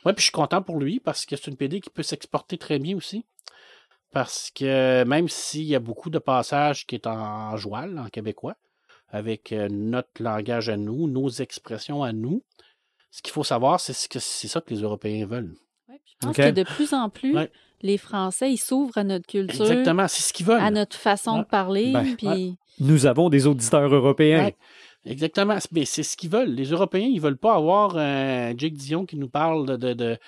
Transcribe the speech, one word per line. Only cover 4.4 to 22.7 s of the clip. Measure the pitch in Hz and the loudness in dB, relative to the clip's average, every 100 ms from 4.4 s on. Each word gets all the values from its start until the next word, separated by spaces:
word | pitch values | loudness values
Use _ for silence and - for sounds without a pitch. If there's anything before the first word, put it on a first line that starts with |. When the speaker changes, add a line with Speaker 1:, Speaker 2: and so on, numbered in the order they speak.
| - | -12
Speaker 1:
que | - 135 135 131 127 | -6 0 2 4 4
même | 123 147 170 | 4 2 0
s'il | - - 151 156 | -2 -8 -6 -2
y | 135 | -2
a | |
beaucoup | 117 110 170 | -2 -8 -6
de | 156 | -4
passages | - 131 117 143 147 135 - | 0 0 2 2 2 0 -6
qui | 120 | -8
est | 113 | -6
en | 110 107 107 107 110 | -6 -6 -8 -6 -8
joual, | 101 104 175 170 | -6 -8 -10 -10
en | 113 | -12
québécois, | - 107 - 131 208 _ _ _ _ _ | -10 -8 -8 -10 -12 _ _ _ _ _
avec, | 104 110 110 - | -8 -6 -8 -6
euh, | 107 101 | -4 -4
notre | 101 110 123 - - | -2 -2 -2 -4 -6
langage | 117 110 107 120 113 | -4 -4 -2 -4 -2
à | 104 | -4
nous, | 104 123 165 | -4 -4 -2
nos | 131 139 | -2 -2
expressions | 117 127 - - 110 - 147 | -4 -8 -12 -12 -12 -8 -4
à | 131 | -4
nous, | 110 120 208 - _ _ _ _ _ _ | -4 -4 -4 -6 _ _ _ _ _ _
ce | - | -18
qu'il | - | -10
faut | 151 | -6
savoir, | 143 120 131 175 | -2 2 2 2
c'est | - | 0
ce | 131 - | -8 -8
que, | 131 | -8
c'est | - - 110 | -8 -8 -6
ça | 170 | -6
que | - | -6
les | 110 | -4
Européens | 107 104 107 107 101 | -4 -4 -4 -4 -4
veulent. | 120 95 85 _ _ _ | -6 -8 -12 _ _ _
Speaker 2:
Ouais, | - | -20
puis | _ | _
je | _ 120 | _ -2
pense | 311 | 4
Speaker 3:
Ok. | 143 | 4
Speaker 2:
que | |
de | 190 | 4
plus | 185 - 294 | 0 -2 -2
en | 277 220 | 0 -2
plus, | - 262 302 | -4 -2 0
Speaker 1:
Ouais. | 220 _ _ _ | -2 _ _ _
Speaker 2:
les | 196 202 | -2 -2
Français, | - 202 185 - 269 | -2 -4 -4 -2 -2
ils | 240 | 0
s'ouvrent | - 262 277 220 | 0 0 0 0
à | |
notre | 196 190 - | 0 -2 -2
culture, | 202 190 131 | -4 -2 0
Speaker 1:
Exactement, | 214 247 262 175 190 | 2 4 4 4 2
c'est | - | 0
ce | - | -2
qu'ils | - 175 | 0 2
veulent. | 226 | 4
Speaker 2:
à | 208 | 4
notre | 208 208 - | 2 0 -2
façon | - 202 - 220 | 0 0 0 -2
Speaker 1:
Ouais. | |
Speaker 2:
de | 214 | 0
parler, | 208 185 196 240 | 0 0 0 2
Speaker 3:
Ben. | 269 269 233 | 2 0 -2
Speaker 2:
puis | 202 | -2
Speaker 1:
Ouais. | 190 185 180 _ | 0 -2 -8 _